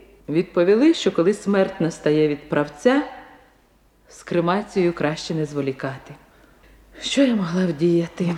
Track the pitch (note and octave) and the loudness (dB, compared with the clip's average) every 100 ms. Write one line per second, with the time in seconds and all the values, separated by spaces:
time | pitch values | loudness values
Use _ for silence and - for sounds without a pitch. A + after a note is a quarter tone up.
0 | - _ - D#3 F3+ F3+ F3 G#3+ D#4 D#4+ | -20 _ -4 -2 0 2 4 6 4 4
1 | - G3+ E3+ G#3 G3 G3+ F#3+ - D#3+ - | 0 2 0 0 0 2 0 0 -4 -2
2 | D3+ D3+ D3+ C#3+ - D3 D3 - B3 C#4 | 0 2 2 0 -4 -2 -2 0 2 2
3 | D4+ - - - _ _ _ _ _ _ | -2 -14 -20 -20 _ _ _ _ _ _
4 | _ - - F3 E3+ G3 G#3+ G3+ F3 E3+ | _ -20 -4 -2 0 -2 -2 -2 -2 0
5 | D3 D#3+ - D#3+ D3+ D3 C#3 C3+ C3+ C3+ | -4 -4 -6 -6 -4 -4 -6 -6 -10 -10
6 | - D3 _ _ _ _ _ - _ - | -16 -20 _ _ _ _ _ -20 _ -14
7 | - C4 C4+ A3 E3+ F3+ F#3 C#3+ E3+ E3+ | -4 2 2 2 -2 -2 -2 0 2 2
8 | E3+ - F3 | -2 -4 -4